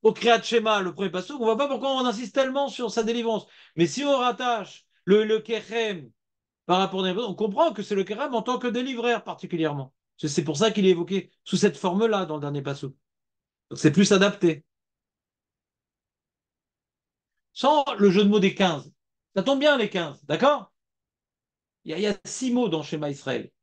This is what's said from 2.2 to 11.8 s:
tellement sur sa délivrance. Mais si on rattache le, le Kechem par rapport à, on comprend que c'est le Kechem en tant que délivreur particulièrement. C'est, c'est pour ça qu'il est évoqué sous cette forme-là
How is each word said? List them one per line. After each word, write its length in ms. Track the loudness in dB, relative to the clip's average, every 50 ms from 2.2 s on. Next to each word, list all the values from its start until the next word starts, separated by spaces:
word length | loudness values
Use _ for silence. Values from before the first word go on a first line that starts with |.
| -8 -6 -2
tellement 340 | -2 -2 0 0 -2 -4 -4
sur 220 | -4 -6 -8 -6
sa 120 | -4 -2 -2
délivrance. 440 | -2 -2 -2 -2 -2 -2 -4 -6 _ _ -20 -20 _ _
Mais 120 | 0 0
si 180 | 0 0 -2 0
on 140 | 0 0 2
rattache 640 | 2 0 -2 -2 -2 -2 -2 -2 -4 -10 -16 -20 _ _ _ _ _
le, 200 | 4 4 4 4
le 160 | 2 0 -2
Kechem 720 | -2 -4 -6 -6 -6 -6 -4 -4 -4 -4 -4 -8 -12 -16 _ _ _ _ _ _ _ _ _ _ _
par 120 | 0 0 2
rapport 260 | 2 0 -2 -2 -2
à, 40 | -2
on 260 | -2 -2 -4 -6 -4
comprend 380 | -4 -4 -4 2 2 2 2 2
que 100 | -4 -6
c'est 120 | -4 -2
le 100 | -2 -2
Kechem 300 | -2 -4 -6 -6 -4 -4
en 80 | -4 -2
tant 160 | -2 -4 -2
que 100 | -2 -4
délivreur 560 | -4 -2 -4 -4 -6 -4 -2 0 -2 -2 -2
particulièrement. 680 | -8 -12 -12 -10 -8 -4 -2 -2 -2 -2 -4 -8 -12 _ _ _ _ _ _
C'est, 100 | -6 -2
c'est 160 | -2 -2 -2
pour 120 | -2 0 2
ça 120 | 2 2
qu'il 160 | 2 4 4
est 40 | 4
évoqué 400 | 4 4 2 -2 -4 -4 -4 -6 _ _ _
sous 140 | -4 -2
cette 200 | 2 2 2 0
forme-là 500 | 0